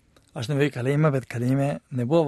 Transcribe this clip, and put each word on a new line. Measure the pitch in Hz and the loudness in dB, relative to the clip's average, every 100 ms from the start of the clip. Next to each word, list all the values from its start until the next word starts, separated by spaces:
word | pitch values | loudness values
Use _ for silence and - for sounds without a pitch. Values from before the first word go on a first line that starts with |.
| _ _ _ | _ _ _
Aš | 160 113 | -10 -4
nuvėjau | 143 147 | 0 0
į | 135 | 0
kalėjimą, | 120 143 156 | 0 2 2
bet | 135 - | 2 -2
kalėjime | 117 123 135 139 - - | -4 0 0 0 -4 -8
nebuvo | 131 120 165 | -6 0 2